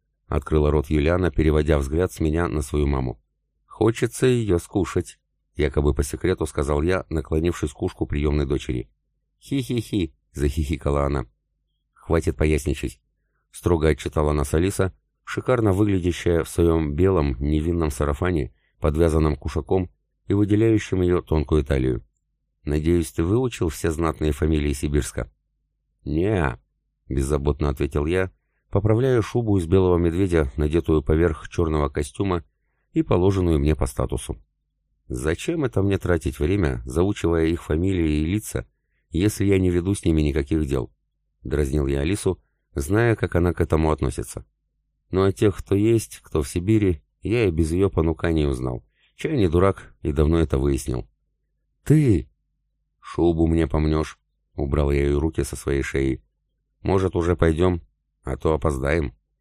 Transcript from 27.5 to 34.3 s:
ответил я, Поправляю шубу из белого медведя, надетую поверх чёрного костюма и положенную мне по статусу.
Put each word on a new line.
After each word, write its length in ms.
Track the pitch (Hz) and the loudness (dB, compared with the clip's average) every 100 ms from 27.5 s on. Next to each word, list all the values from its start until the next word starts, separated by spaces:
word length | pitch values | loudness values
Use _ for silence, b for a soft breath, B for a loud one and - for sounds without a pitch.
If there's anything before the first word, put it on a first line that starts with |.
| 71 73 | 0 0
ответил 380 | 69 71 73 73 | -2 -2 -2 0
я, 240 | 92 92 - _ _ _ | 0 -2 -6 _ _ _
Поправляю 520 | 98 107 110 131 123 | 0 2 2 2 2
шубу 340 | 98 120 113 98 | 0 -2 0 0
из 80 | 80 | 4
белого 300 | 95 92 87 | 4 4 4
медведя, 560 | 85 85 98 82 67 - | 4 2 2 2 2 0
надетую 460 | 73 82 78 78 | 0 0 2 2
поверх 460 | 76 78 85 78 - | 2 2 2 0 -8
чёрного 400 | - 82 78 71 | -2 0 0 -2
костюма 560 | 73 73 - 101 208 - _ _ _ _ | -2 -6 -4 -2 -2 -4 _ _ _ _
и 100 | 165 | -4
положенную 560 | 160 90 92 95 87 78 | 0 2 2 2 2 2
мне 160 | 73 | 2
по 120 | 73 71 | 0 -2
статусу. 500 | - 62 62 - | -4 -4 -4 -8